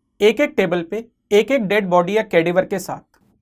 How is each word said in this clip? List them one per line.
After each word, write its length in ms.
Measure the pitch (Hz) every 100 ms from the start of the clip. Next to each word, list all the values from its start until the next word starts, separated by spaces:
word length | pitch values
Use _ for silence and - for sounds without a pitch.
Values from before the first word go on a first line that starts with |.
| _ _
एक 180 | 208 214
एक 140 | 294 -
टेबल 240 | 185 175
पे, 220 | 170 208 233 _ _
एक 200 | 208 220
एक 140 | 269 190
डेड 220 | 208 190
बॉडी 300 | 180 175 214
या 60 |
कैडेवर 420 | 214 175 175 180 175
के 140 | 190
साथ। 380 | - 131 _ _ _ _